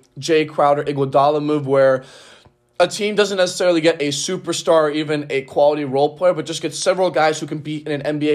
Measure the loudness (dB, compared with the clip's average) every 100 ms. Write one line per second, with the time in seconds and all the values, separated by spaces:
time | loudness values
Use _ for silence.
0 | _ -10 0 2 2 2 2 2 0 -2
1 | 0 2 4 2 0 -2 2 4 4 2
2 | -4 -20 -20 -20 _ _ _ 0 0 0
3 | -2 0 0 0 -2 0 2 2 2 0
4 | -2 -4 -4 -6 -6 -4 2 2 2 -2
5 | -4 -4 -4 -6 -4 2 2 2 -2 0
6 | 0 0 0 0 -4 -8 -8 -4 -2 0
7 | 0 2 0 0 -6 -8 -8 -10 -6 -6
8 | -4 -2 0